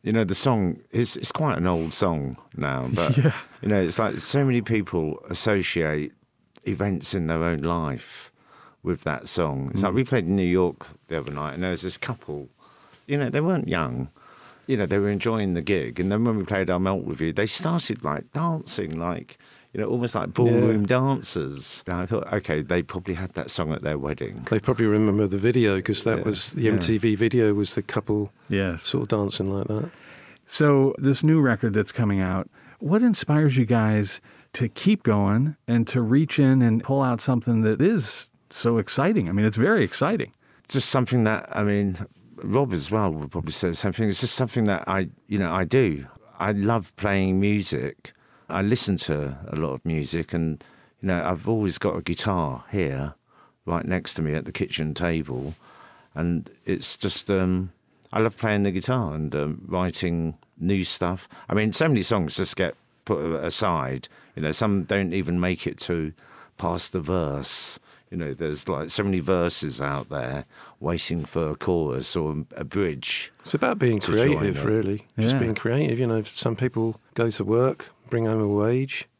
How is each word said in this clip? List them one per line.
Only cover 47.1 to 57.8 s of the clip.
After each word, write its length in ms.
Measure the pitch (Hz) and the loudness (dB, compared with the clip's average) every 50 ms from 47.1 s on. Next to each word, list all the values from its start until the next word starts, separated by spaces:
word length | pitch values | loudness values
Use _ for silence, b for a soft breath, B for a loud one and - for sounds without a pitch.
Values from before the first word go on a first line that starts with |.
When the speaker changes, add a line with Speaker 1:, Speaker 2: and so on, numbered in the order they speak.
| 98 98 95 95 92 95 | 2 2 4 4 4 4
Speaker 1:
music. 760 | 98 104 104 104 95 - - 65 62 69 - _ _ - _ b b b b b b b | 4 4 2 2 0 -2 -4 -4 -4 -6 -8 _ _ -20 _ b b b b b b b
I 140 | 80 87 98 | -2 0 2
listen 340 | 101 117 123 - - 95 | 2 2 2 2 0 0
to 420 | 85 - - 80 73 73 69 65 67 76 | 0 0 -2 -2 -2 -2 -4 -6 -10 -10
a 80 | - - | -8 -4
lot 200 | 76 78 76 67 | -2 -2 -2 -4
of 100 | 65 _ | -4 _
music 480 | 82 80 78 71 67 - 85 80 - - | -2 -2 -2 -2 -2 -4 -4 -4 -2 -2
and, 320 | 87 82 80 78 71 b b b b b b b b | -2 -2 -2 -2 -6 b b b b b b b b
you 60 | - | -4
know, 160 | 95 92 87 82 | -2 -2 0 0
I've 240 | 80 92 80 - - | -2 -4 -2 -2 -2
always 300 | 113 110 107 95 80 - | 0 0 0 0 -2 0
got 180 | - 101 - | -2 -2 -2
a 40 | - - | -2 -4
guitar 600 | - 85 - - 104 98 87 80 71 65 60 - - - | -4 -4 -2 0 0 0 0 0 -2 -4 -8 -10 -6 -2
here 420 | 101 87 73 67 67 69 73 73 _ _ b b b b b b b _ | -2 -2 -2 -2 -4 -6 -6 -8 _ _ b b b b b b b _
right 220 | - 85 85 82 | -4 -4 -4 -2
next 280 | - 92 92 - - - | -2 -4 -4 -4 -4 -4
to 80 | - 82 | -2 -2
me 120 | 76 76 | -2 -2
at 100 | 76 - | -2 -4
the 60 | - | -6
kitchen 420 | - - 101 - - - 78 78 73 | -6 -6 -6 -4 -4 -4 -4 -4 -4
table. 600 | - 87 87 85 80 73 69 64 62 67 73 85 B B B B B B B B B B B B | -2 -2 0 0 0 -2 -4 -6 -8 -6 -8 -10 B B B B B B B B B B B B
And 360 | 73 82 87 85 80 - - - _ _ | -2 -2 0 0 -2 -4 -8 -18 _ _
it's 300 | - 98 - - - - | -4 -4 -4 -2 -6 -6
just, 340 | - - 101 - - - - | -4 -2 -4 -2 -4 -2 0
um, 400 | 101 95 92 92 92 90 92 90 - _ | 0 2 2 2 0 0 -2 -4 -10 _